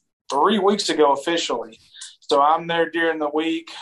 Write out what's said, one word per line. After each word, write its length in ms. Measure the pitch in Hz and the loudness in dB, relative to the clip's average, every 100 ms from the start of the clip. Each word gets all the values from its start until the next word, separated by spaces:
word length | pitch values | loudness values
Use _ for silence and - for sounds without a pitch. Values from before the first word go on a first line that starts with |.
| _ _ - | _ _ -6
three 280 | 139 180 214 | 0 2 2
weeks 300 | 190 208 - | 2 0 0
ago 240 | 156 147 | 2 2
officially. 680 | 135 170 165 - 120 110 113 _ - - - | 2 -2 -4 -2 -6 -8 -16 _ -20 -20 -12
So 200 | - 143 | 0 2
I'm 260 | 147 165 170 | 4 2 0
there 200 | 170 160 | -2 -2
during 300 | 170 165 156 | 0 -2 -2
the 100 | 147 | -2
week, 420 | 156 165 165 - - | -2 -2 -4 -8 -18